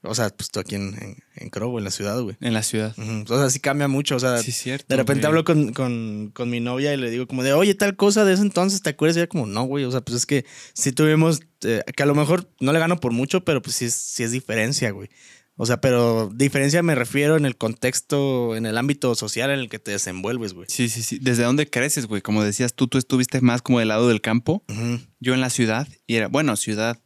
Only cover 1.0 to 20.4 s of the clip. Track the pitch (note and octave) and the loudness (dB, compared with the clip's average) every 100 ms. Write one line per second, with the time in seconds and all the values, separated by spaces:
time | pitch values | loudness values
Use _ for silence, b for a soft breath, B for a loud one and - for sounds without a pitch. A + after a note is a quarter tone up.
1 | G2+ - _ - - - A#2 A#2+ G2 - | -14 -18 _ -16 -12 -8 -6 -6 -6 -6
2 | G#2 A#2 A2+ - B2 A2 G#2+ A2 G#2+ A2 | -4 -4 -6 -6 -2 -2 0 -2 -4 -6
3 | A2 A2 G#2+ B2 C#3 B2+ C#3+ C#3+ C#3+ C3+ | -8 -8 0 2 2 0 0 0 2 0
4 | D3 C3 B2+ A#2+ A#2 A#2+ B2 C3+ - C3 | 0 0 2 0 -2 -6 -6 -8 0 0
5 | A#2+ C3+ D3+ D#3+ D#3+ D#3 C#3+ A2+ B2+ A#2 | 2 2 2 2 4 4 2 0 -2 -2
6 | A2+ G#2 G#2+ G#2 A#2+ A#2+ A#2+ B2+ C#3+ C#3 | -4 -6 -10 -6 -4 -2 -2 -2 0 0
7 | B2 A#2 B2+ C3 C3 D3 G3+ G3 G3+ G3 | -2 -4 -4 -2 2 4 4 4 0 4
8 | G3+ G#3 G3+ F#3 G#3 F3 F#3 G3 D#3+ C#3+ | 4 6 4 4 4 2 2 0 -2 2
9 | D#3 E3 E3+ E3+ A2 G#2 B2+ C#3+ C3 B2+ | 2 2 0 -2 -2 -2 -2 -2 -2 -2
10 | A#2 A#2+ - C#3+ - B B - C#3 B2+ | -2 -4 0 0 -2 B B -4 -2 2
11 | D#3 D#3 D#3+ D#3 - _ G#2+ A2+ - - | 4 6 4 2 -4 _ -2 -2 -4 0
12 | C#3+ D3 D3 F3+ F3+ _ C3 D#3+ E3 F3 | 2 4 2 0 -2 _ 0 2 2 0
13 | C3 A#2 C#3 F#3 F3+ C#3 - - A#2+ - | 0 -2 0 -2 0 -2 -2 -4 -4 -4
14 | - - A#2 B2+ - A2+ A2+ C#3+ A#2+ G2+ | -6 -6 -4 -4 -4 -2 0 0 -2 -4
15 | G#2 b b b b - A#2 B2 C3+ A#2+ | -14 b b b b -6 -2 2 2 4
16 | A#2 A2+ G#2+ A2+ C#3 C#3 C#3 E3 E3+ C#3 | 4 2 -2 0 0 2 2 2 2 0
17 | B2 C#3 D3 D#3 C#3+ A#2+ A2+ A2+ B2+ - | 0 0 2 4 2 -2 -4 -2 -2 -2
18 | - C#3+ C#3 B2+ A#2+ A2 A2+ A2 C3+ C#3+ | -2 0 0 0 -2 -2 -2 -2 -2 0
19 | C3 A#2 G#2+ A2+ C3 C#3 A#2+ G#2+ - G2+ | 0 0 -2 -2 -2 -2 -4 -10 -6 -4
20 | - F#2 G2+ B2 | -4 -4 -4 -4